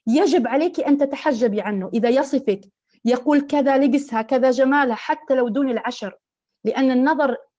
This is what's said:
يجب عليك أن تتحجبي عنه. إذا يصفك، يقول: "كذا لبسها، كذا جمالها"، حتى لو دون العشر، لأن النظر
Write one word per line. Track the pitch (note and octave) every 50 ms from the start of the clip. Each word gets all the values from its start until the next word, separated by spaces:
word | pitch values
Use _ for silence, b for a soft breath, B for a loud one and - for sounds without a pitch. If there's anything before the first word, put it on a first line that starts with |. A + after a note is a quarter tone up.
| - A3
يجب | A3+ D4 G#4 E4 C4 F4+ A3+ -
عليك | A#3 C#4+ D#4+ F4 - -
أن | - C#4+ C#4+ C#4+
تتحجبي | C#4+ C#4 C#4 C4+ - D#4 C#4 A3 B3 A3+ G3+ G#3+
عنه. | F3+ G3+ G#3 G3 F#3 F#3+ F#3+
إذا | A#3 G#3 A#3+
يصفك، | B3 C4+ D4 C#4 - C4+ - - G3 G3 - _ _ _ _ _ _ _ -
يقول: | A3+ B3 B3 - D4+ D4 D4
"كذا | C#4+ C#4+ - D4 C#4 C#4 C4+ C4+
لبسها، | C#4 C#4+ A#3 C#4+ C#4+ - A#3 A3
كذا | A3 A3 C4+ B3+ A#3+ C4
جمالها"، | B3 B3 C4+ C4 C#4 D4 C#4+ B3+ A3+
حتى | G#3 - - D#4 D4+ - - C#4
لو | C4 B3 A#3+
دون | G3+ C#4 C#4+ C4
العشر، | A#3+ A3 G#3+ A#3 B3 - A3 F#3+ - - _ _ _ _ _ _ _ _ -
لأن | G#3 - A#3 C4+ C4
النظر | C4 B3 B3+ C#4+ D#4+ C4+ D4 C4+ A#3+ - - _ _